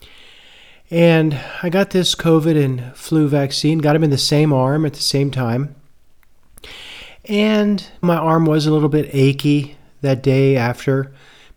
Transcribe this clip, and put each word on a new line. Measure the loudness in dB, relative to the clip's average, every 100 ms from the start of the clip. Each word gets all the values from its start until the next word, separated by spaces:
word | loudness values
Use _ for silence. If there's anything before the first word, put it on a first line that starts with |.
| -20 -20 -20 -20 -20 -20 -20 -20 _
And | 2 4 4 2 -2 -10 -8
I | -4
got | -2 0
this | 0 0
covid | -2 2 2 2 0
and | 0 -4 -10
flu | -16 -4 0 2
vaccine, | 0 -2 -2 0 0
got | 0 2
'em |
in | 2
the | 0
same | 0 2 2
arm | 2 0 0
at | -2
the | -4
same | -4 -2 -2
time. | -4 -4 -4 -6 -10 -20 -20 _ -20 -20 _ _ -20 -20 -20 -20 -20 -20 -20
And | -4 0 2 2 0 -2 -6 -4
my | -2 0
arm | 2 2
was | 2 2 2
a |
little | 2 2
bit | 0 -2
achy | 2 2 2 0 0 -2 -14 -20 -6
that | -2 0
day | 0 2 2 2
after, | -2 -4 -4 -4 -4 -14 -20 -20 -20